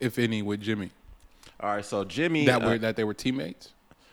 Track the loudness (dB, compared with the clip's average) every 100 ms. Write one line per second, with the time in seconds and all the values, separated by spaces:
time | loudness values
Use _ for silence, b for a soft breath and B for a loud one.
0 | -4 0 0 0 -2 -2 -2 -2 -4 -12
1 | -20 -20 -20 b b -6 -4 -2 -2 -2
2 | -2 0 0 4 4 4 4 2 0 0
3 | -2 0 -2 -2 -4 -10 -18 -20 _ b
4 | b